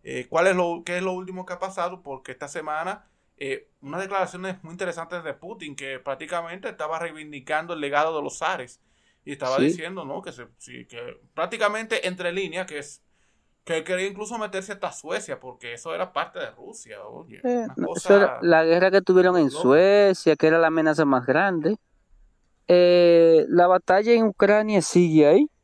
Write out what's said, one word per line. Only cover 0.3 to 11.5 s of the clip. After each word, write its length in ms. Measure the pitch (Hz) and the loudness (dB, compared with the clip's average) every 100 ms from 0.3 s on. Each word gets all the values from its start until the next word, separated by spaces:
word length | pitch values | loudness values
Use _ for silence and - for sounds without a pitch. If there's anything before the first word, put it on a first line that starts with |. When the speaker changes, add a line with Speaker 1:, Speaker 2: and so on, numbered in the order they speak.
Speaker 1:
¿cuál 160 | 156 185 | 0 0
es 80 | |
lo, 300 | 185 170 170 | 0 -2 -4
qué 140 | 170 175 | -8 -6
es 40 | |
lo 100 | 185 | -6
último 320 | 185 185 185 | -8 -12 -14
que 100 | 180 | -14
ha 40 | 175 | -10
pasado? 460 | 190 185 175 180 | -10 -6 -8 -8
Porque 260 | 143 135 - | -14 -16 -14
esta 160 | 127 143 | -16 -12
semana, 600 | 170 156 151 175 214 _ _ _ _ | -12 -10 -8 -8 -12 _ _ _ _
eh, 320 | 139 131 _ _ | -10 -10 _ _
unas 200 | 139 165 | -12 -10
declaraciones 640 | 196 196 180 180 190 185 | -6 -4 -6 -8 -12 -12
muy 80 | 165 | -16
interesantes 540 | 175 180 165 165 175 | -10 -8 -8 -12 -10
de 100 | 160 | -10
Putin, 400 | - 180 208 156 | -14 -16 -16 -14
que 240 | 131 139 131 | -14 -12 -10
prácticamente 720 | 139 131 160 175 165 185 220 | -10 -10 -8 -8 -8 -12 -14
estaba 320 | 185 151 165 | -10 -8 -6
reivindicando 720 | 170 156 151 143 131 156 170 | -8 -12 -16 -18 -6 -6 -4
el 60 | 165 | -8
legado 360 | 143 143 160 156 | -4 -2 -2 -4
de 60 | |
los 160 | 143 - | -8 -6
zares, 420 | 165 180 123 _ _ _ _ _ | -6 -6 -12 _ _ _ _ _
y 80 | - | -16
estaba 240 | 143 127 135 | -8 -4 0
Speaker 2:
Sí. 80 | |
Speaker 1:
diciendo, 400 | 139 175 175 190 | 0 -2 -10 -14
¿no? 180 | 143 165 | -12 -12
Que 80 | 185 | -14
se, 160 | 127 117 _ | -18 -20 _
sí, 280 | - 123 117 | -20 -20 -18
que 340 | 120 120 - _ | -16 -16 -18 _
prácticamente 720 | - 170 | -8 -6